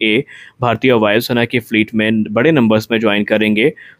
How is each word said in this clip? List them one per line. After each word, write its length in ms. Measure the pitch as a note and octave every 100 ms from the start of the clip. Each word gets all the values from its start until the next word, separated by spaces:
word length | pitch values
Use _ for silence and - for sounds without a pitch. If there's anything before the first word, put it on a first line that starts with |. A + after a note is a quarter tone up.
ए 220 | A2 A2 C#3+ - - _
भारतीय 320 | A#2+ A2 C3
वायुसेना 520 | A#2+ G#2+ G#2+ - A#2+
की 140 | A#2 B2
फ्लीट 360 | - A2 G#2+
में 280 | A2 G#2+ A2
बड़े 300 | G#2+ G#2+ C#3
नंबर्स 360 | D#3 A2+ G#2+ G#2+
में 100 | A2+
ज्वाइन 240 | A2 G#2
करेंगे, 480 | G#2 A2 G#2+ G#2+ C3 - -